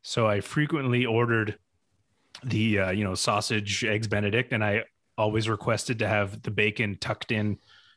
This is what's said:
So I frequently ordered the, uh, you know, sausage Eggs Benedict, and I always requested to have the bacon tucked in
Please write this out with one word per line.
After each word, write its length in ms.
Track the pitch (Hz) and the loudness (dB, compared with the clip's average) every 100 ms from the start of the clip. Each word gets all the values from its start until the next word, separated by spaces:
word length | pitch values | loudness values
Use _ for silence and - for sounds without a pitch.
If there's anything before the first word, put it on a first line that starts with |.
So 260 | - - 110 | -4 2 2
I 140 | 101 | 2
frequently 640 | - - 147 160 131 123 123 | 0 -2 0 0 2 2 2
ordered 520 | 113 120 113 107 - _ _ _ _ _ _ _ - | 2 2 2 0 -4 _ _ _ _ _ _ _ -12
the, 360 | 131 107 110 101 | -4 0 2 2
uh, 100 | 95 | 2
you 120 | 95 | 0
know, 120 | 101 90 | -2 0
sausage 680 | - 104 - 110 104 98 | 0 0 0 -2 -2 -2
Eggs 240 | 117 107 107 | 0 0 0
Benedict, 460 | 104 104 113 127 | 0 2 0 0
and 100 | 113 | 0
I 200 | 104 104 - _ _ - | 0 0 -4 _ _ -2
always 300 | 107 110 110 | 0 2 0
requested 520 | 107 - 110 - 113 | -2 0 -2 -2 -2
to 80 | 104 | 0
have 340 | 104 101 107 | 0 0 -4
the 100 | - | -6
bacon 460 | 104 107 104 107 95 | 0 0 0 -4 -4
tucked 320 | - 107 - | -6 -6 -2
in 260 | 110 107 101 _ - _ | 0 0 -4 _ -20 _